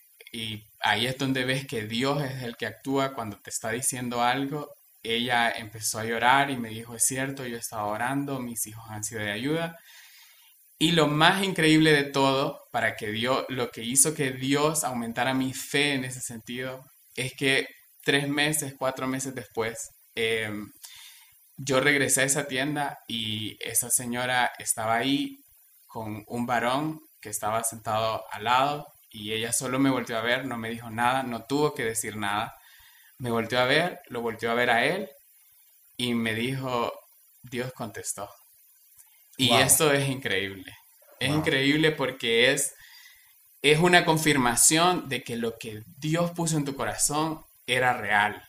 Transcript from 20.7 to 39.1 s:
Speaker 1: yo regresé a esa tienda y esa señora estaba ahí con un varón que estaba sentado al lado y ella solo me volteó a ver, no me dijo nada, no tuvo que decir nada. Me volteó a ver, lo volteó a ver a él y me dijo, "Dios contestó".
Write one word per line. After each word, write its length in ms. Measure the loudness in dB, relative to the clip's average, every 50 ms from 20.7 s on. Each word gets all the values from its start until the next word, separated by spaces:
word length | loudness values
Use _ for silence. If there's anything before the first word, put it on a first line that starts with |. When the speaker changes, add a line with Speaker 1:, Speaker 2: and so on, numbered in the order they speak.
| -16 -20 -20 -20 -20 -20 -20 -20 -20 -20 -20 _ _ _ _ _ _
Speaker 1:
yo 220 | -10 -4 0 0 2
regresé 420 | 4 4 4 2 2 2 2 2
a 40 | 2
esa 220 | 2 0 0 -2
tienda 520 | -2 -2 -2 -2 -2 -2 -2 -4 -4 -6 -10 -12
y 500 | -8 -8 -6 -4 -4 -4 -4 -6 -8 -8 -10 -10
esa 260 | -4 -2 -2 0 0
señora 600 | -2 -2 -2 -4 -4 -2 -2 0 2 2 2 0 -2
estaba 380 | -4 -6 -6 -4 -2 0 0 2
ahí 420 | 2 2 2 0 0 -2 -4 -8 -14 _ _ _ _ _ _ _ _ _
con 360 | _ -12 -10 -8 -8 -8 -10 -10
un 180 | -8 -6 -4 -2
varón 560 | 0 0 0 0 0 0 0 -2 -4 -6 -8 -14 _ _ _
que 80 | -12 -10
estaba 340 | -8 -6 -2 -2 -2 -2 -2
sentado 600 | -4 -6 -6 -4 -2 0 0 0 0 -2 -4 -6 -10
al 140 | -10 -4 0
lado 420 | 2 4 4 4 2 0 -2 -8 -12 -18 _ _ _
y 240 | -14 -10 -6 -4 -4
ella 200 | -2 -2 -2 -2
solo 240 | -2 -2 0 2
me 120 | 2 4 4
volteó 280 | 2 2 -2 -2 -4
a 40 | -2
ver, 240 | 0 0 0 0 -2
no 120 | -4 -6
me 120 | -6 -6 -6
dijo 200 | -8 -8 -10 -8
nada, 320 | -2 0 2 2 2 2 0
no 220 | -2 -6 -8 -4
tuvo 280 | -2 0 2 2 2 0
que 80 | -2 -4
decir 320 | -2 -2 -4 -6 -6 -6
nada. 400 | -4 -4 -2 -2 -2 -2 -4 -8 -14 -20 -20 -20 -20 -20 -20 -20 -20 -20 -20 _ -8
Me 100 | -4 -2
volteó 300 | 0 0 0 0 2 2
a 60 | 4
ver, 340 | 4 4 4 2 0 -4 -8 -12
lo 140 | -10 -8 -6
volteó 280 | -4 -4 -4 -2 -2 0
a 60 | 2
ver 140 | 2 4 4
a 140 | 4 4 4
él 240 | 2 0 -2 -4 -8 -12 _ _ _ _ _ _ _ _ _ _ _ _ _ _ _ _
y 160 | -4 -2 0 0
me 180 | 0 0 0 -2
dijo, 600 | -2 -2 -2 -2 -4 -4 -4 -2 -2 -2 -2 -4 -8 -14 _ _ _ _ _ _ _ -16
"Dios 280 | -10 -8 -6 -6 -6 -8
contestó". 560 | -10 -10 -10 -10 -10 -10 -10 -8 -8 -10 -12 -14 -18 _ _ _ _ _ _ _ _ _ _ _ -20 -20 _